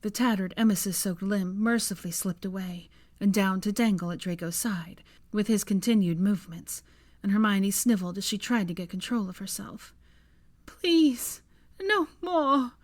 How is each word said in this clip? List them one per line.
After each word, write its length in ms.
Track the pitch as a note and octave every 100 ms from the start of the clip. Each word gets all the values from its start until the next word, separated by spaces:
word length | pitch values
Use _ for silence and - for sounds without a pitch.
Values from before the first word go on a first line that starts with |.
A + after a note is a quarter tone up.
The 100 | G#3+
tattered 420 | G3+ A#3+ G#3+ F#3
emesis-soaked 680 | - A3+ G3 G3+ F3 G3+ F3
limb 360 | F#3+ G3+ F3+ F#3+
mercifully 520 | A3 A#3 - F3+ F3+
slipped 340 | E3 F#3+ F3
away 440 | G3 F#3 F#3 F3 - _ _ _
and 140 | G3+
down 280 | G3+ F#3+ F#3+
to 100 | G#3
dangle 400 | G3+ A#3 F#3+ F3
at 80 | E3+
Draco's 360 | F3+ F3 E3+
side, 480 | E3+ A#3 F#3 E3 - - - -
with 160 | G#3 G#3
his 160 | G#3+
continued 560 | - G3 G#3 A3+ F3+ E3
movements, 640 | G3 G3 - E3 - - _ _ _ _
and 80 | G3+
Hermione 400 | G3+ A3 G3 G3
sniveled 460 | G3 B3 A3 F3+ F3+
as 60 |
she 140 | G3 G#3
tried 300 | - A#3+ F3+
to 60 |
get 160 | E3+ E3+
control 400 | F#3 - A#3+ F#3+
of 100 | F3+
herself. 540 | G3 - G3+ - - - _ _ _ _ _ _
Please, 760 | - - F4+ E4 D4+ A#3+ - - _ _ _ -
no 260 | F#4+ G#4 D#4 -
more 520 | F4 F4 C#4+ C#4 B3 -